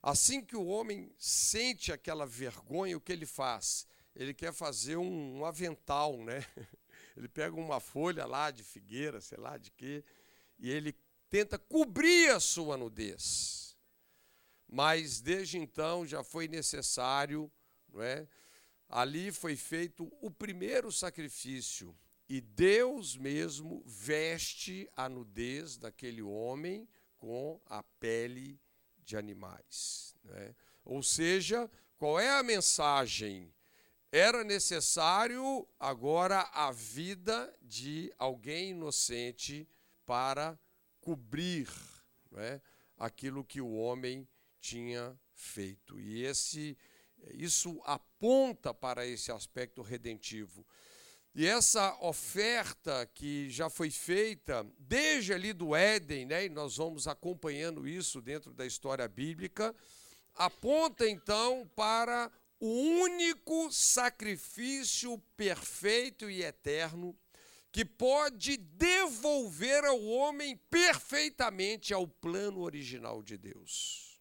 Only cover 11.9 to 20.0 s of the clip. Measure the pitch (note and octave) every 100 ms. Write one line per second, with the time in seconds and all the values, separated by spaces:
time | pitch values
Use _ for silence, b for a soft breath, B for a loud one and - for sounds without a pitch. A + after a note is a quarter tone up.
11.9 | F#3+ D#4+ F4 D#4+ A3 - - D#3 C3+ A#2+
12.9 | G#2+ G#2+ F2+ - - - - - - _
13.9 | b b b b b b b _ B2 D3+
14.9 | E3 D#3 A#2 B2 F#3 F#3 F3 D3+ - D#3
15.9 | F3 E3 D3 B2+ E3 D#3+ D#3+ D3 D3 B2+
16.9 | - B2+ C#3 C#3+ D3+ D3+ _ b b _
17.9 | - A#2 C#3 D3+ b b b b b _
18.9 | A#2+ C3 D3+ G3 F#3 E3+ C#3+ - E3 F3
19.9 | -